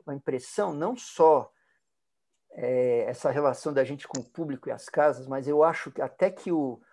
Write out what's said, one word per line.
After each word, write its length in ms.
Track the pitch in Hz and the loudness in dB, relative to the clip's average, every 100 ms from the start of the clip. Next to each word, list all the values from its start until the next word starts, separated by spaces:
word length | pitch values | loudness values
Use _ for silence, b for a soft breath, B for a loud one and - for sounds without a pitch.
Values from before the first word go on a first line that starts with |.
| - | -10
a 80 | 139 | -8
impressão, 580 | - 131 - - 202 | -4 -6 -6 -4 -4
não 220 | 147 175 247 | -2 -4 -4
só, 540 | - - 160 147 117 _ _ _ _ _ _ _ _ _ _ | -10 4 6 6 2 _ _ _ _ _ _ _ _ _ _
é, 540 | - 123 127 127 120 110 | -6 -2 2 2 2 0
essa 220 | 123 147 | -2 -2
relação 420 | 135 143 123 156 | 2 0 0 -2
da 100 | 139 | 0
gente 240 | 131 143 - | 0 -4 -10
com 120 | - | -10
o 40 | |
público 460 | - - 160 135 - | -10 -10 -8 -8 -8
e 20 | |
as 160 | 123 - | -10 -6
casas, 380 | - 147 127 131 | 2 2 2 -6
mas 200 | 135 135 | -6 0
eu 160 | 147 | 4
acho 280 | 156 160 - | 4 4 -8
que 100 | - | -8
até 280 | 135 - 185 | -8 0 -2
que 220 | 196 - | -2 -4
o, 300 | 170 135 117 b | -2 -2 -6 b